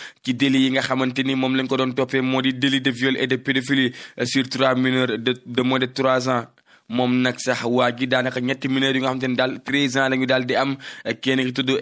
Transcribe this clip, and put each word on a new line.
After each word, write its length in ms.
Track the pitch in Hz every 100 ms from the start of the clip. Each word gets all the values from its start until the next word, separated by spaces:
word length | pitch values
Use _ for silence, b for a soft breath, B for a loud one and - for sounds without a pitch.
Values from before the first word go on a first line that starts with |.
| B B
ci 100 | - 123
délit 240 | 139 135 131
yi 40 |
nga 100 | 131
xamante 420 | 131 131 131 127
ni 100 | 135 131
moom 200 | 131 131
lañ 120 | 131
ko 100 | 135
doon 160 | 131
toppee, 280 | 127 127 135
moo 200 | 127 131
di 120 | 131
délit 280 | 131 135 135
de 100 | 131
viol 260 | 120 131 131
et 80 | 131
de 80 | 127
pédophilie 540 | 131 131 131 135 127 B B -
sur 240 | 123 135 131
trois 260 | 123 135 127
mineurs 420 | 127 131 127 110
de, 160 | 117 123 -
de 160 | 123
moins 180 | 127 131
de 80 | 127
trois 420 | 131 131 127 127
ans. 160 | 123 113 _ b b _
Moom 280 | 117 127 127
nag 140 | 127 123
sax 280 | 127 117 120
waa 260 | 123 123
ji 160 | 117 131
daanaka 320 | 127 127 127
ñetti 300 | 123 135 135
mineurs 260 | 131 135 131
yu 60 |
nga 80 | 131
xamante 180 | 131 131
ni 80 | 127
daal 240 | 131 113
treize 360 | - 139 139 135
ans 100 | 131
la 80 | 131
ñu 100 | 127
daal 200 | 131 123
di 100 | 117
am, 220 | 135 135 B B 113 113
kenn 220 | 131 131
ki 80 | 127
tudd 200 | 127 131 135